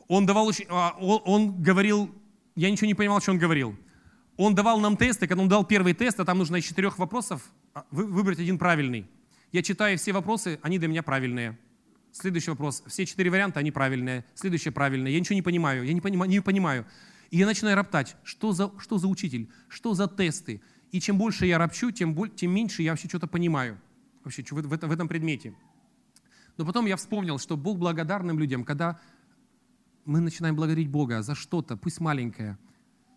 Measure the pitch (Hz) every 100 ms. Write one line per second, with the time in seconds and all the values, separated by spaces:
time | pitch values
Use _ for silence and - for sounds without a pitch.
0 | _ 185 196 202 220 202 196 175 175 175
1 | 190 214 - 202 214 185 165 190 202 208
2 | 202 - - _ _ - 180 208 214 202
3 | 208 202 - 185 170 156 123 101 - _
4 | - _ _ - 202 196 202 220 208 208
5 | 240 233 151 185 190 202 196 208 180 170
6 | 247 202 180 185 165 175 - 170 196 185
7 | 180 240 - 156 - _ _ - - 147
8 | 208 185 196 160 180 185 180 165 139 120
9 | 95 _ _ _ _ 180 180 190 208 185
10 | - 196 175 220 185 151 151 185 160 160
11 | 156 135 127 123 117 113 _ _ _ _
12 | _ - 185 170 156 156 147 127 - -
13 | 185 - 180 185 196 151 151 143 135 131
14 | 127 127 - - 190 165 156 - 139 135
15 | 131 151 180 202 175 175 160 131 123 170
16 | 190 190 185 202 196 196 180 131 110 -
17 | - - _ 170 196 220 214 202 202 160
18 | 131 - - - 220 175 202 202 - 214
19 | 185 180 180 123 110 - _ - 233 185
20 | 202 196 180 - - 104 _ _ _ 185
21 | - 202 226 - 185 170 170 - 247 -
22 | 165 156 220 - 175 190 220 - 160 160
23 | 160 180 160 175 175 156 123 101 _ _
24 | _ _ - 127 127 143 147 156 160 165
25 | 170 165 160 143 113 98 _ _ _ _
26 | _ - _ _ _ - 160 185 220 190
27 | - 208 185 139 - 156 151 196 175 165
28 | 160 202 180 160 151 127 123 143 170 165
29 | - _ _ _ _ _ _ _ _ _
30 | - 151 170 - 165 156 156 160 156 147
31 | 135 117 110 143 - 175 156 110 175 -
32 | 165 139 120 - 107 101 _ _ _ _
33 | _